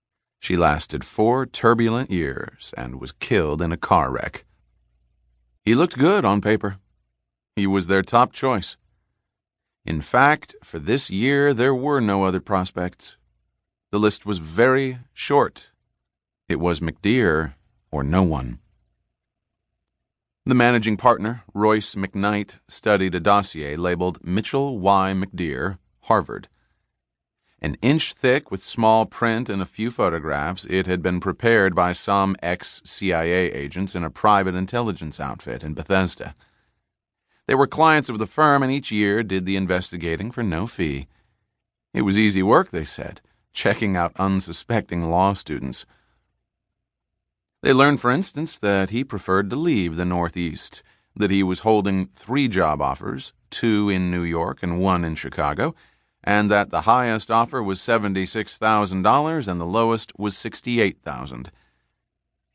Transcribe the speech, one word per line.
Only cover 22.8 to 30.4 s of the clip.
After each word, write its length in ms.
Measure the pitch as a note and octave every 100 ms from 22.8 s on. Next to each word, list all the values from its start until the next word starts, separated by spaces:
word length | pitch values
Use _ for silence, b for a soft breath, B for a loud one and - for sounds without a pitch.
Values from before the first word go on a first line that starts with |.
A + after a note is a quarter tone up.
| - G2+ F#2+ F2
a 40 |
dossier 560 | E2 G2+ F#2+ D#2+ D2 D2+
labeled 480 | F2+ F2 F2+ E2+
Mitchell 540 | - F#2 G#2 C#3 C#3 B2
Y. 360 | F#2 G2 F#2+ F#2+
McDear, 640 | G2 - E2+ C2 E2 F#2+ _ _
Harvard. 460 | - A2 D#2+ G1+ - _ _ _ _ _ _ _ _ _ _ _
An 160 | D2 C#2
inch 320 | A#2+ D#3 -
thick 380 | - C3 C3+ -
with 100 | G2
small 460 | - - A2+ A2 G#2+
print 420 | - A#2 A2+ A#2+
and 100 | G2
a 60 | F2+
few 240 | - A2
photographs, 800 | - G2 E2 D2+ C#2+